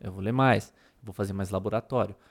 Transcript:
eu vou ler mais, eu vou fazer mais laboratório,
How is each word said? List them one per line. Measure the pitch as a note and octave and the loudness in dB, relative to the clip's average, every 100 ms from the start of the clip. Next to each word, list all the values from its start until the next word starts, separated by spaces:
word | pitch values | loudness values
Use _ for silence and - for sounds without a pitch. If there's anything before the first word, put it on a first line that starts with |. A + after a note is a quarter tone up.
eu | G2+ | -12
vou | F#2+ | -6
ler | G2 | -2
mais, | B2+ C3+ G#2 - _ _ _ | 4 4 4 0 _ _ _
eu | G2 | -12
vou | |
fazer | - G2 | -4 -4
mais | G2 F#2+ | -2 -2
laboratório, | F#2+ G#2 A2 - B2+ G2 - _ | -2 -2 -2 -2 0 -2 -4 _